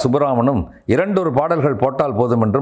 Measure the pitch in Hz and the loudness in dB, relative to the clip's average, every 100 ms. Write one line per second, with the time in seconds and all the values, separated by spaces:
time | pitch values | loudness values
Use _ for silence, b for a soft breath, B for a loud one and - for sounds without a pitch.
0 | 131 143 139 120 127 120 76 B - 127 | 0 0 2 2 0 0 -4 B -2 0
1 | 196 190 165 127 160 165 143 110 131 131 | 0 -2 0 0 0 0 0 0 -2 0
2 | 143 107 120 120 110 135 | -2 0 0 2 2 0